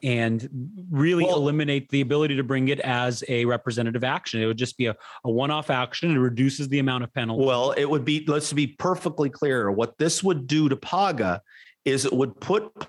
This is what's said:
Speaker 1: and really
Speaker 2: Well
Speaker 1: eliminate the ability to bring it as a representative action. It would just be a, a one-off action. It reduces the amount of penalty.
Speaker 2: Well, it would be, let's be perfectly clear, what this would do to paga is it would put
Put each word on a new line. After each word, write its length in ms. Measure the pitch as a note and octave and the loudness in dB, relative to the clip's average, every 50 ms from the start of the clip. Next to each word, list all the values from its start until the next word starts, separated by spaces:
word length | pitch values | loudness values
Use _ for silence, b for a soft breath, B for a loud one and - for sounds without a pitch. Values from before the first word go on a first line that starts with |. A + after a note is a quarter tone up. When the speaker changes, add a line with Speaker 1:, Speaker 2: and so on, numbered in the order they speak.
| - | -2
Speaker 1:
and 440 | C3 A#2+ A#2 A#2 A2+ A2+ A2+ A2+ - C#3+ B2+ B2 E3 G#3+ F#3+ F3+ F3+ | 0 0 2 2 2 0 0 -2 -6 -8 -10 -10 -10 -12 -14 -10 -4
really 340 | D#3 C3+ D3 E3+ F3+ E3+ E3+ | 0 2 2 4 4 4 4
Speaker 2:
Well 120 | F3+ F3+ | 4 2
Speaker 1:
eliminate 540 | D3+ C#3 D3 D3 D3+ D3+ D3 C#3+ C#3 C3+ - | 2 2 2 2 0 0 0 0 -2 -2 0
the 120 | C#3 C#3 | 0 0
ability 340 | C3+ A#2+ C#3+ D3 D#3 C#3+ C#3 | 0 2 2 2 2 2 0
to 80 | C3 B2+ | -2 -2
bring 260 | A#2 C3+ C3 C3 C3 | 0 0 0 2 2
it 100 | C#3 C3+ | 0 0
as 440 | - C#3+ B2 B2 B2 B2+ A#2+ A2 - - | 0 -2 0 0 0 0 -2 -4 -4 -2
a 160 | B2+ A#2+ A#2+ | -2 0 2
representative 580 | A#2+ A#2+ A#2 - B2+ A2+ A#2 A#2 A#2 A2+ B2 B2 | 2 0 0 -2 -4 -2 -2 -2 0 0 -2 -2
action. 380 | B2+ C#3+ F3+ - - - A2+ | -2 -2 -4 -6 -6 -4 -2
It 60 | A2 A2 | 0 0
would 100 | A2 A2 | 0 -2
just 180 | B2 A#2+ - - | -4 -6 -2 -2
be 100 | B2 A2+ | -2 -2
a, 80 | G#2 B B B B B B | -2 B B B B B B
a 60 | B2 | -2
one-off 380 | A2+ A#2+ C3+ C#3+ D3+ D3+ D3 - | 0 0 0 0 -2 -2 -2 -2
action. 420 | C#3 B2 B2+ A#2+ - - E3+ E3+ D#3 | 0 0 -2 -4 -4 -2 0 2 4
It 40 | C3 | 4
reduces 480 | B2+ B2 A#2+ A2+ C3 C3+ C3+ - C#3+ C3+ | 4 2 2 2 2 0 0 -2 -4 -2
the 100 | C#3 C#3+ | 0 0
amount 240 | C3+ C3+ B2+ B2 A#2+ | 2 2 0 -2 -4
of 100 | - - | -4 -4
penalty. 320 | C3+ A#2 A2+ A2+ A2+ C3+ | -4 -2 -2 0 2 2
Speaker 2:
Well, 260 | C3+ B2+ A#2+ B2+ C#3+ | 2 4 2 2 2
it 140 | - - C#3+ | 2 0 0
would 180 | C#3+ D#3 D3 B2 | 2 0 0 0
be, 180 | D#3 D3+ D#3 D3+ D3+ | 0 0 0 0 0
let's 240 | D3 D3+ D3 - D3 | 0 0 -2 -2 0
be 120 | C#3+ D3 B2+ | 0 -2 -2
perfectly 640 | - - - F3+ F#3 F3+ - F3 D3+ - D3 C#3 | -4 -2 -2 0 0 0 -2 -4 -2 0 -2 -2
clear, 420 | - - D#3 C#3+ C3 B2 G#2+ G2+ | -2 -2 0 0 2 2 2 0
what 260 | G2 G#2 A#2 A#2 - - | 0 0 -2 -2 -2 -2
this 240 | D3 E3 - - F#3 | 0 0 0 0 0
would 240 | G3 F3+ C#3+ C3 B2+ | 0 0 0 0 0
do 220 | D3 D#3 D#3 C#3 | 2 4 4 4
to 60 | C#3 | 2
paga 680 | C#3 - - F3 F#3 G3+ F#3+ E3 A2+ G#2+ F#2 F2 F#2 B B B B B B B B _ | 0 -2 -2 0 0 2 2 0 0 0 -2 -2 -2 B B B B B B B B _
is 200 | C3 C3+ C3+ C3+ | 0 0 0 0
it 80 | C#3 - | 0 2
would 260 | B2+ C#3 - - - | 2 0 0 -2 -8
put 340 | - - F#3+ G#3+ G#3+ - - - - | -2 0 0 0 0 -4 -10 -14 -14